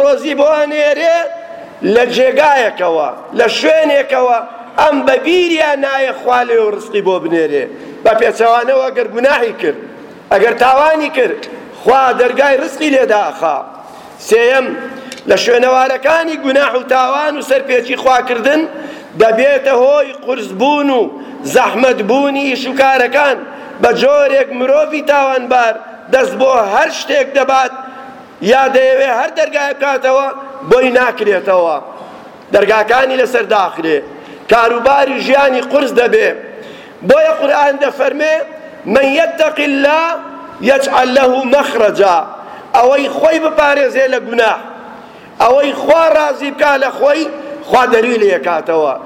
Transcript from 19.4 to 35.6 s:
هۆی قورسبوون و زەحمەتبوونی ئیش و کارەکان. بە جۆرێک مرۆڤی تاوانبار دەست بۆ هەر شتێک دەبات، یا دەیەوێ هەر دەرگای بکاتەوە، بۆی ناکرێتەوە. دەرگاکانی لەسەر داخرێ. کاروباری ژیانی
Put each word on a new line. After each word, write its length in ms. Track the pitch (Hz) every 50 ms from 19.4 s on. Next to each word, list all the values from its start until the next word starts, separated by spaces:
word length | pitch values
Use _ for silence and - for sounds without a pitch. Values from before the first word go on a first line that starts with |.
| 254 277 285 262 269 277 269 240 247
هۆی 260 | 269 285 294 277 277 262 269 254
قورسبوون 640 | 226 254 247 208 185 190 190 247 285 294 294 285 277
و 200 | 262 247 196 143 - - - - - - - - 180
زەحمەتبوونی 920 | 254 240 202 185 214 262 254 240 - 214 196 240 220 277 277 269 277 277 277
ئیش 140 | 247 - 269
و 60 | 262 262 269
کارەکان. 560 | 269 269 269 262 247 240 247 294 294 285 247 - - - - - - - - - -
بە 80 | 240 233 165
جۆرێک 480 | 220 269 294 294 285 262 269 269 254 - 269 247
مرۆڤی 440 | 247 262 277 302 311 302 302 294 - - 285
تاوانبار 600 | 285 269 269 262 254 247 240 254 247 240 226 220 - - - - - - - 247
دەست 220 | 262 247 202 202 -
بۆ 100 | 262 269 269 240 214 196 202
هەر 160 | 247 311 330 - -
شتێک 280 | - - 277 285 262 262 277 277
دەبات، 340 | 254 269 269 262 262 247 254 - - - - - - - - - - - - - 160 196 247
یا 100 | 269 269 262 -
دەیەوێ 360 | 254 262 262 262 262 269 269 240 226
هەر 100 | 285 320 320 320
دەرگای 360 | 311 302 285 285 285 285 285
بکاتەوە، 540 | 285 277 285 269 262 262 262 262 269 277 269 254 - - - - - - 156
بۆی 180 | 214 254 262 254 240 254
ناکرێتەوە. 800 | 254 233 - - 214 202 196 180 - 202 185 180 170 165 151 135 - - - - - - - - - - - - - - -
دەرگاکانی 640 | 202 202 196 220 220 214 214 233 254 269 262 262 262
لەسەر 240 | 247 247 247 233 214 185 220
داخرێ. 440 | 208 185 165 - - 160 160 151 143 143 - - - - - - - - -
کاروباری 720 | 214 233 226 226 240 240 233 269 277 285 277 277 269 233 190
ژیانی 340 | 202 262 277 277 269 254 247